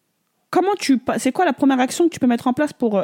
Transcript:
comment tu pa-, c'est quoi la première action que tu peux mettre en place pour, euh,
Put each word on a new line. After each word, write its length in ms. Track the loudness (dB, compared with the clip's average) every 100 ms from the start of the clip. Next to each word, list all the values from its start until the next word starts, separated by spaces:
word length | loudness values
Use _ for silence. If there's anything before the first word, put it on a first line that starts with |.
| _ _ _ _ _
comment 260 | -2 0 -2
tu 180 | 0 0
pa-, 220 | 0 -4
c'est 140 | -2
quoi 100 | 0
la 100 | 0
première 280 | 2 0 2
action 240 | 0 2 0
que 80 |
tu 60 | 2
peux 80 | 0
mettre 200 | 0 -2
en 60 |
place 180 | -2 -4
pour, 260 | -2 -2
euh, 60 | 0